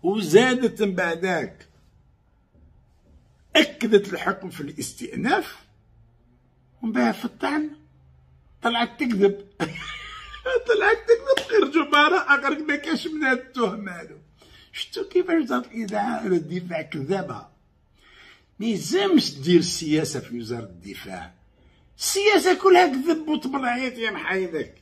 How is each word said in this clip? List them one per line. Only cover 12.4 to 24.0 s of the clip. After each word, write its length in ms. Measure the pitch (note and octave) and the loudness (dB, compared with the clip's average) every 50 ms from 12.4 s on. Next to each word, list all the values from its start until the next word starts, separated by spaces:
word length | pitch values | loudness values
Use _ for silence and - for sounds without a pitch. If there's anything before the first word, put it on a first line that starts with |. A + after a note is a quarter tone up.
| C4+ | 2
قالك 260 | C#4 D#4 D4 D#4 D4+ | -2 -2 -2 -2 -2
ما 80 | C#4+ | -2
كاش 300 | C#4+ - D#4+ D#4+ - - | -2 -2 -4 -4 -4 -4
من 180 | E4+ D#4 D4+ D4+ | -6 -6 -2 0
هاد 140 | C4 C4 B3+ | 0 0 0
التهمة 640 | B3+ - - B3+ A#3 G3 F3+ G#3+ - G3 F3+ - | -2 -10 -4 -2 -2 -2 -2 -6 -10 -10 -12 -12
هادو. 160 | - - - - - _ _ _ - _ - - - _ _ | -16 -18 -20 -20 -20 _ _ _ -20 _ -20 -20 -20 _ _
شفتوا 360 | - - - - - - - | -12 -12 -10 -8 -8 -8 -2
كيفاش 360 | - F4+ F4+ - E4+ E4 C#4+ | 0 0 0 2 0 0 0
دارت 220 | A3+ B3+ B3 A#3+ | 0 -2 -4 -4
الإذاعة 540 | - - A3+ A3+ G3 G3+ G#3+ G3+ B3 A#3 A3 | -6 -8 -8 -8 -4 -4 -2 -2 -2 -4 -4
على 160 | A3+ G3+ F#3 | -2 0 0
الدفاع 460 | E3+ D#3 D3 E3+ F3+ F3+ - F3 D#3 D#3 | 0 0 -2 -8 -8 -8 -6 -8 -8 -8
كذابة؟ 640 | - - D#3+ C3+ C#3 F#3+ G3 F3+ C#3 A#2+ G#2 - - _ _ _ _ _ _ _ _ _ _ _ _ _ _ - - - _ _ _ _ _ | -8 -8 -8 -4 -4 -4 -4 -4 -8 -10 -14 -16 -20 _ _ _ _ _ _ _ _ _ _ _ _ _ _ -20 -20 -20 _ _ _ _ _
ما 80 | G3+ | -4
يلزمش 720 | A#3 A3 F3+ D3+ D#3 - F#4 G4+ G4 F#4 C#4 - - C#3+ C#3 | -4 -2 -2 -4 -2 -2 0 2 4 4 4 4 2 -8 -8
دير 180 | C3+ E3 F3+ E3+ | 0 4 4 6
السياسة 640 | - - - - E3 D3+ D3+ D#3 D#3 C#3+ - C3+ | 4 4 -4 -6 -2 0 0 0 0 -2 -6 -8
في 180 | A#2 - A#2+ A#2+ | -10 -8 -10 -10
وزارة 260 | A2+ G#2+ A#2+ A#2+ A2 | -8 -8 -8 -10 -10
الدفاع، 680 | F#2+ F2 E2+ F2 G2+ F#2+ - - G2 F#2+ F2+ E2+ - - _ _ _ _ _ _ _ _ _ _ _ _ _ | -14 -18 -20 -16 -16 -16 -14 -14 -14 -14 -14 -14 -16 -20 _ _ _ _ _ _ _ _ _ _ _ _ _
السياسة 560 | - - - G4 G4+ G#4+ G#4 F#4+ - F#4 F4+ | -6 -4 -2 2 2 4 4 4 4 4 0
كلها 320 | F#4 - F#4+ F#4 F4+ F#4 | 4 6 6 8 8 6
كذب 420 | D#4+ C4 C4 C4 E4 E4 D#4+ D#4 D#4 | 6 2 -2 0 0 -2 -2 0 -4
وتبلعيط 680 | D4+ - - C4 C4+ C#4 C4 B3 A#3+ B3 C4 B3+ A3+ | -4 -4 -4 -4 -6 -4 -2 -2 -2 -2 -4 -6 -6
يا 120 | A#3 | -4